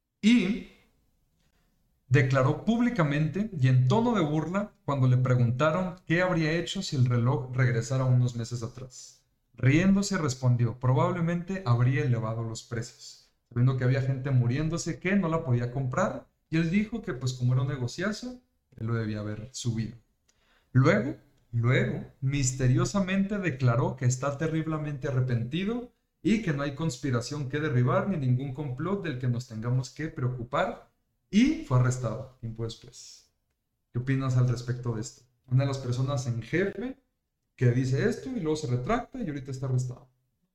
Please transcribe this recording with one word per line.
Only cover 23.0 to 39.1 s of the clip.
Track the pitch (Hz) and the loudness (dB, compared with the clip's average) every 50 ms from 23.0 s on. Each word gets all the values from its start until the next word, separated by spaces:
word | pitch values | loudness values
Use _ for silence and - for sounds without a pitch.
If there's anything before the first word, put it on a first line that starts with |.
| 185 180 190 196 196 - 214 196 | 0 0 0 0 0 0 -2 -2
declaró | 185 160 127 - 131 120 117 120 156 - - - | -2 -4 -2 2 2 2 2 4 0 0 -2 0
que | 131 | 0
está | 123 127 - 139 143 - - | 0 0 0 -2 -4 -4 -2
terriblemente | 160 156 156 160 156 160 156 151 147 147 147 131 156 143 | -4 -2 -2 -2 -2 -2 -4 -4 -4 -6 -6 -6 -6 -2
arrepentido | 131 131 127 127 120 110 107 123 151 175 190 208 240 247 240 - _ _ _ _ _ _ | -2 0 0 0 -2 -2 -2 -2 -4 -2 -2 -2 -4 -4 -6 -10 _ _ _ _ _ _
y | - 170 220 220 | 0 2 2 2
que | 220 180 151 | 2 -2 -2
no | 139 143 | -2 -4
hay | 147 127 | -4 -4
conspiración | 123 160 160 - - - 139 123 117 113 - 147 147 143 127 | -4 -4 -4 -4 -4 -4 -2 -2 -2 -2 -4 -6 -8 -6 -4
que | - 147 | -4 -4
derribar | 156 156 127 123 123 135 175 190 208 202 | -2 0 2 2 2 4 2 2 0 0
ni | 185 156 | -2 0
ningún | 131 127 123 123 139 143 - | 2 2 2 2 0 -4 -6
complot | 156 147 131 127 135 160 180 202 196 170 | -8 -8 -8 -6 -6 -4 -2 -2 -2 -4
del | 160 131 127 | -6 -6 -4
que | 131 123 | -2 -2
nos | 117 117 - - | -2 -2 -4 -8
tengamos | 113 110 113 123 127 131 127 - | -10 -8 -4 0 0 0 -2 -4
que | - - 151 156 | -8 -10 -10 -8
preocupar, | - - 127 123 127 127 113 - - 156 185 233 - - - _ _ _ _ _ _ _ _ _ | -6 -4 -4 -4 -4 -4 -8 -4 -2 -2 0 -2 -4 -8 -14 _ _ _ _ _ _ _ _ _
y | 180 208 254 302 320 320 - | 4 4 6 6 4 0 -2
fue | - 127 127 | 2 4 4
arrestado | 123 127 123 - 120 110 107 113 - - - _ | 4 4 2 -2 -4 -6 -6 -6 -10 -14 -16 _
tiempo | - 113 113 - 117 | -12 -10 -8 -6 -8
después. | 110 - - - - - - - - - - _ _ _ _ _ _ _ _ _ _ _ _ _ _ | -8 -8 -12 -16 -20 -20 -20 -20 -20 -20 -20 _ _ _ _ _ _ _ _ _ _ _ _ _ _
¿Qué | _ 120 | _ -6
opinas | 123 135 135 131 135 131 123 127 | -2 0 -2 0 0 0 2 2
al | 123 123 | 2 2
respecto | 117 - - 127 123 - - 120 113 | 2 -2 -4 -6 -6 -4 -4 -6 -6
de | 107 | -6
esto? | 110 - - - _ _ _ _ _ - | -8 -10 -12 -18 _ _ _ _ _ 0
Una | 123 135 139 | 0 2 2
de | 139 | 0
las | 131 - | -2 -4
personas | - 120 123 123 131 131 147 127 - 123 | -4 -4 -4 -2 -2 -2 -2 -2 -2 -4
en | 113 117 | -4 -6
jefe | - - - 175 196 196 190 196 240 254 269 - _ _ _ _ _ _ _ _ _ _ _ | -6 -2 0 0 0 0 -2 -6 -8 -8 -10 -12 _ _ _ _ _ _ _ _ _ _ _
que | - 131 120 | 2 2 4
dice | 120 131 135 123 131 147 190 233 | 4 4 0 0 0 0 0 0
esto | - - - 262 | 0 -2 -6 -8
y | 254 226 | -6 -4
luego | 160 151 156 | -2 -2 -2
se | 151 - 127 | -2 -2 -2
retracta | 123 120 127 185 226 262 262 - | -4 -2 0 -2 -2 -2 -2 -6